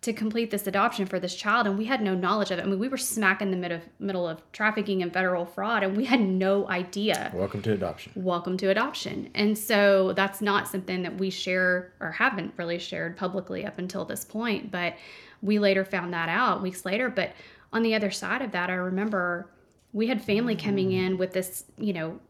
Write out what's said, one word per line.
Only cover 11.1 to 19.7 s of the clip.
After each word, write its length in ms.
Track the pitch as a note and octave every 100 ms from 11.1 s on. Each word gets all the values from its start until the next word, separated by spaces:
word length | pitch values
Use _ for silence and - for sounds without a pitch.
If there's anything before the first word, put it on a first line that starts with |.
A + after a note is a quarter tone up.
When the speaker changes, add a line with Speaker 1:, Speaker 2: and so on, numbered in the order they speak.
| F#3
Speaker 1:
we 140 | F#3+
share 600 | F#3 - F#3 F#3 F3+ F3+ _
or 120 | E3
haven't 420 | D#3+ B3 G3 E3 -
really 220 | E3+ F3
shared 400 | - E3+ E3 F3+
publicly 480 | F#3 F#3+ F#3 F#3 -
up 140 | -
until 260 | F#3 F#3+ F3
this 180 | -
point, 460 | - G#3+ A#3 G3+ G#3+
but 220 | F#3 F3 E3+ - - - -
we 160 | G3+ G#3
later 260 | G3+ F#3+
found 300 | F#3+ F#3+ F3
that 160 | F3 E3
out 320 | F3 B3 E3+
weeks 240 | F#3 F#3 F#3
later. 240 | G3+ B3+
But 220 | B3+ F3+ - - - -
on 80 | A3+
the 140 | A#3 A3
other 160 | G3+
side 320 | F#3+ - A3+
of 80 | C4
that, 180 | F3+ F3+
I 40 | F#3
remember 720 | F3+ F#3 G#3+ G3+ F3 F3 F#3 _ _